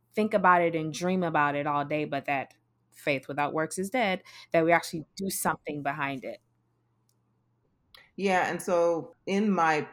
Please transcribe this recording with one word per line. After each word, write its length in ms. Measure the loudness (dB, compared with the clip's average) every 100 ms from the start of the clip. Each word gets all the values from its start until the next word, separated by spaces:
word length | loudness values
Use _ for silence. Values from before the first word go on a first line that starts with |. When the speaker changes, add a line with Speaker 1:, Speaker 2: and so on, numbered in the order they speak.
| _
Speaker 1:
think 180 | -4 0
about 300 | 2 4 6
it 120 | 4
and 200 | 0 -4
dream 280 | -4 -2 0
about 320 | 0 2 2
it 120 | 0 -2
all 180 | -2
day, 200 | -2 -4
but 220 | -4 -4 -4
that 280 | -4 -6 _ _ _ _
faith 340 | -8 -2 -2 -2
without 280 | -4 -2
works 240 | -2 -4 -4
is 120 | -4
dead, 320 | 0 0 -2 -6 -20 -2
that 120 | 2
we 80 | 4
actually 320 | 4 2 -10 -12 -10
do 140 | -8
something 520 | -4 -2 -4 -6 -8
behind 420 | -6 -4 -4 -6
it? 160 | -10 -14 _ _ _ _ _ _ _ _ _ _ _ _ _ _ _ -20 -20 -4
Speaker 2:
Yeah, 340 | 2 2 2
and 100 | -2
so 540 | 0 2 2 0 -4 -12 -4
in 240 | 0 2
my 300 | 2 2 2 -2